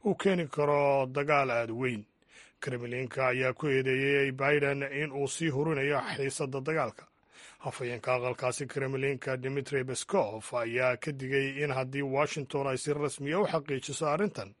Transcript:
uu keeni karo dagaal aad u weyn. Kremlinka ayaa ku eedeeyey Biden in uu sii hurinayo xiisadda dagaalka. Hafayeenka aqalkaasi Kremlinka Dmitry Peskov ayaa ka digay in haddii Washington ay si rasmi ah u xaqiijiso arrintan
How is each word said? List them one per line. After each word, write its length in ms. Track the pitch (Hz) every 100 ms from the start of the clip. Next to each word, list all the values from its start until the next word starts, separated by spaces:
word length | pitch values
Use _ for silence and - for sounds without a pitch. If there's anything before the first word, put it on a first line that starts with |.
uu 100 | 214
keeni 320 | 185 196 180 156
karo 580 | - 147 143 143 139 131
dagaal 440 | 135 143 147 131
aad 200 | 117 117
u 80 | 113
weyn. 240 | 127 113 101 _ _ - - _
Kremlinka 680 | - 123 120 123 127 - 131
ayaa 260 | 127 127
ku 120 | 127 151
eedeeyey 640 | 135 131 131 139 143 139
Biden 500 | 131 139 147 139 139
in 300 | 139 143 151
uu 140 | 139 139
sii 200 | - 165
hurinayo 520 | 131 151 147 139 139 - 139
xiisadda 440 | 135 - 139 135
dagaalka. 460 | 135 160 123 - - _ _ - - -
Hafayeenka 540 | 139 - 123 120 -
aqalkaasi 520 | 127 123 120 127 - 135
Kremlinka 720 | 139 135 135 135 131 - 131
Dmitry 480 | 127 139 131 139
Peskov 600 | 131 123 - 196 107 110 -
ayaa 420 | 123 117 120 127 123
ka 160 | -
digay 480 | 139 131 139 135 139
in 80 | 147
haddii 320 | 131 131 139
Washington 640 | 139 135 147 - 135 143 139
ay 120 | 131
si 140 | -
rasmi 420 | 147 147 - 143
ah 60 | 175
u 40 |
xaqiijiso 600 | 208 165 143 135 - 135 156
arrintan 460 | 151 208 - 98 -